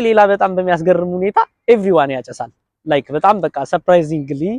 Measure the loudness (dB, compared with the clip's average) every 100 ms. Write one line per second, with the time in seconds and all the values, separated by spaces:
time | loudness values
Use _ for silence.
0 | 0 4 4 2 0 -2 -2 0 2 0
1 | 0 -4 -2 0 -2 _ 2 2 4 2
2 | 0 -4 -10 -14 -14 _ _ _ -4 -4
3 | -2 -2 0 0 -2 -6 -4 -4 2 2
4 | 2 -6 -6 -6 -6